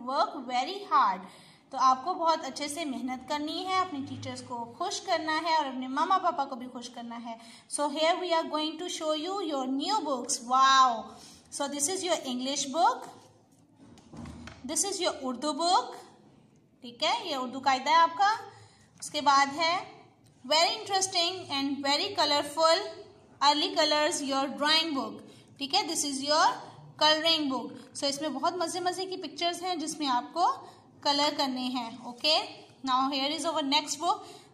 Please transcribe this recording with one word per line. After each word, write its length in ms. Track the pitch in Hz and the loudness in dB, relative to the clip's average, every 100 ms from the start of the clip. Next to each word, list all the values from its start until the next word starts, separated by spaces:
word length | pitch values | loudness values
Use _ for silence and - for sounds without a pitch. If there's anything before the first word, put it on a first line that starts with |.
| 247 | -2
work 260 | 285 349 311 247 | 0 0 -2 -4
very 320 | 247 285 403 403 | -2 -2 -6 2
hard। 340 | 302 214 190 190 - - - _ | 4 4 2 -8 -20 -20 -20 _
तो 60 | 185 262 | 2 4
आपको 240 | 262 349 | 4 0
बहुत 320 | 339 330 320 269 | 0 2 2 -2
अच्छे 240 | - 294 | -6 -6
से 160 | 330 302 | -6 -6
मेहनत 400 | 233 247 254 - | -6 -6 -8 -4
करनी 300 | 294 302 330 | -4 -4 -4
है, 160 | 370 370 | 0 0
अपने 200 | 370 277 277 | 0 -4 -8
टीचर्स 320 | 254 269 254 - | -8 -8 -10 -8
को 140 | 240 233 - | -8 -8 -6
खुश 200 | 359 392 381 | -4 -4 -2
करना 260 | 330 320 311 330 | 0 0 -2 2
है 100 | 320 | 2
और 80 | 277 | 0
अपने 220 | 254 262 277 | -4 -4 0
मामा 180 | 349 381 359 | 2 2 2
पापा 200 | 320 277 | 0 -4
को 100 | 247 | -6
भी 120 | 254 | -10
खुश 140 | 247 233 240 | -12 -12 -12
करना 240 | 233 233 233 | -12 -10 -10
है। 100 | 226 - - - - | -12 -16 -20 -8 -2
So 120 | 294 294 | -2 2
here 180 | 320 359 359 | 2 2 2
we 80 | |
are 100 | 330 269 302 | 0 2 -2
going 180 | 311 - | -2 -4
to 100 | 359 - | -8 -4
show 160 | 311 311 | -2 -2
you 180 | 339 403 320 | -2 -4 -2
your 140 | 277 254 | -2 -2
new 340 | 269 339 427 294 | -2 0 0 0
books। 320 | 254 240 - 233 262 | -2 -2 -4 2 6
Wow! 500 | 269 269 254 220 - - - - - | 8 8 6 4 -6 -16 -20 -20 -12
So 200 | - 285 285 | -6 -4 -2
this 160 | 294 370 | -2 0
is 140 | 349 | 0
your 100 | 311 262 | -2 -2
English 420 | 247 262 285 277 | -4 -4 -4 -2
book, 360 | 311 403 508 - - - _ _ _ _ _ - - - - - - - - 247 | 4 4 2 -6 -18 -20 _ _ _ _ _ -20 -20 -20 -16 -14 -14 -16 -14 -4
this 260 | 320 392 | -2 -2
is 140 | 370 320 | 0 -2
your 100 | - | -2
उर्दू 300 | 262 233 294 302 | -4 -4 -2 0
बुक, 320 | 339 427 508 - - - - - _ _ _ _ | 4 4 2 -8 -18 -20 -20 -20 _ _ _ _
ठीक 200 | 240 - | -18 -2
है? 140 | 311 453 381 | 0 0 -2
ये 60 | 269 | -4
उर्दू 240 | 254 269 269 | -4 -2 2
कायदा 200 | 254 262 | 2 6
है 120 | 330 | 6
आपका। 320 | 330 330 302 466 - - - _ _ - | 6 4 2 2 -4 -18 -20 _ _ -16
उसके 200 | - 294 | -8 0
बाद 280 | 277 277 269 294 | 6 6 6 2
है 180 | 330 370 415 - - _ _ _ 254 | 0 0 -4 -14 -20 _ _ _ 0
very 240 | 311 349 440 | 4 4 0
interesting 600 | 381 392 381 359 339 370 - 277 | -2 0 0 0 0 -2 -6 -2
and 200 | 277 285 | -2 0
very 220 | 277 294 403 381 | 0 0 0 0
colorful 600 | 294 294 - 330 320 359 - - - - - - 277 | 2 2 0 4 4 4 0 -10 -18 -20 -18 2 4
early 200 | 294 330 311 | 4 2 2
colors 460 | 302 302 302 311 277 | 2 4 2 0 -2
your 120 | 269 277 - | -2 -2 -2
drawing 320 | 294 320 330 269 | 2 2 2 -2
book, 240 | 220 208 - - - - | -6 -10 -18 -20 -20 -12
ठीक 140 | 277 | -2
है? 80 | 349 320 | -2 0
This 180 | 311 294 | -2 -4
is 140 | 269 285 | -4 2
your 200 | 302 392 - - - - - | 4 4 2 -10 -18 -14 2
coloring 420 | 311 311 330 320 285 | 4 4 2 2 0
book। 240 | 254 - - - - | -2 -6 -14 -18 -6
So 80 | 285 | -4
इसमें 260 | 277 311 | -2 -4
बहुत 240 | 254 330 359 | -2 -2 -2
मज़े 180 | 330 339 | -2 -2
मज़े 260 | 359 359 381 | -2 -2 -6
की 120 | 370 | -8
पिक्चर्स 440 | 302 - 339 349 | -10 -4 -2 -2
हैं 140 | 370 339 | -4 -4
जिसमें 260 | 311 - 285 | -4 -4 0
आपको 380 | 247 - 330 403 523 - - - - | 0 0 2 2 0 -8 -20 -20 -4
कलर 320 | - 285 294 294 | 0 2 2 0
करने 300 | 269 254 254 254 | -2 -2 -4 -4
हैं। 300 | 226 233 - | -6 -10 -14
ओके, 240 | 240 302 330 - - - - 262 | -2 2 2 0 -12 -20 -8 0
now 120 | 254 269 | 0 2
here 180 | 277 277 320 | 0 -2 -2
is 100 | 320 | -2
our 120 | 311 277 | -2 0
next 320 | 294 294 294 | 0 0 -2
book, 240 | 349 427 - - - | -2 -2 -6 -18 -20